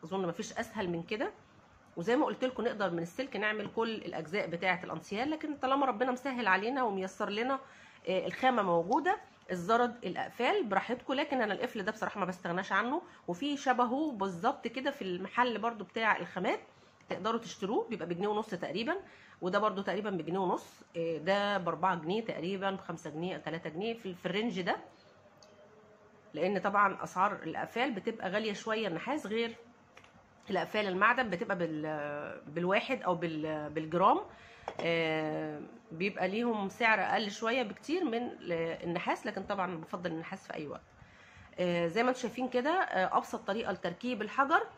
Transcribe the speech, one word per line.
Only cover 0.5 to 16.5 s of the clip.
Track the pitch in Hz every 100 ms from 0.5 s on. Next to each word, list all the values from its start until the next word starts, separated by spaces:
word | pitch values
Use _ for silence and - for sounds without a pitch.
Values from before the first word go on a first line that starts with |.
اسهل | - 233 214 190
من | 170
كده. | 170 214 349 - - - - - - -
وزي | 170 247
ما | 294
قلت | 214
لكم | 254 254
نقدر | 226 208 196
من | 170
السلك | 165 - 269 202
نعمل | 214 214 208 -
كل | 226 220
الاجزاء | - - 156 196 170
بتاعه | 170 190 180
الانسيال، | 175 160 - 196 269
لكن | 311 311 294
طالما | 262 277 277
ربنا | 208 254
مسهل | 247 277 247 214
علينا | 185 214 269
وميسر | 247 196 190 - 208
لنا، | 208 247 269 - - - - -
آه، | 185 -
الخامه | 175 254 247
موجوده، | 196 170 170 269 311 415 - - -
الزرد، | 180 175 226 247 233 190
الاقفال | - - - 247 415
براحتكم. | 262 196 - 240 -
لكن | 269 294 262
انا | 214
القفل | 185 240 233
ده | 196
بصراحه | 214 180 208
ما | 180
بستغناش | 180 180 170 185
عنه، | 196 233 302 - - -
وفي | 175 285 277
شبهه | 269 247 240 262 311
بالظبط | 226 196 175 214 - 233
كده | 233 262
في | 277
المحل | 190 180 190 - 247 214
برضو | 226 226
بتاع | 190 - 226 202
الخامات، | 175 - 202